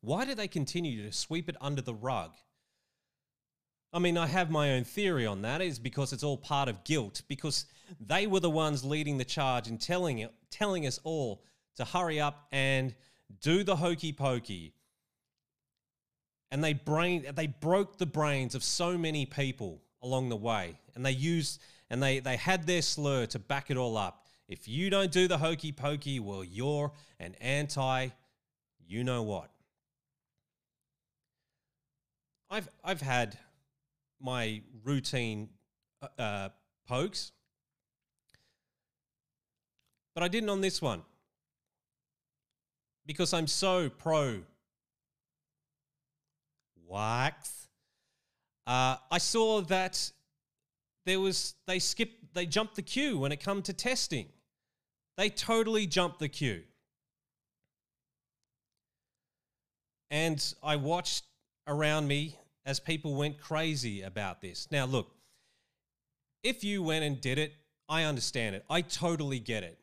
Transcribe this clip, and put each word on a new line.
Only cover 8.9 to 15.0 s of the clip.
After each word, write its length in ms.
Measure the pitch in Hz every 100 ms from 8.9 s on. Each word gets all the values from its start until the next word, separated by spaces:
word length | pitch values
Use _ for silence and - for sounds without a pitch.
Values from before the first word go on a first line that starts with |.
| 151 147 139
the 60 |
charge 420 | 123 - 135 123 113
and 120 | 113
telling 400 | - 180 175 117
it, 120 | 113 - _
telling 360 | - 208 185 143
us 140 | -
all 400 | 160 160 127 98 _ _ _ -
to 80 |
hurry 360 | 120 175 175 151
up 260 | 147 147 -
and 420 | 135 135 135 131 - _ _ _ 98
do 240 | 139 180
the 120 | 202 170
hokey 360 | 170 170 160
pokey. 600 | 143 139 123 113 92 80 _ _ _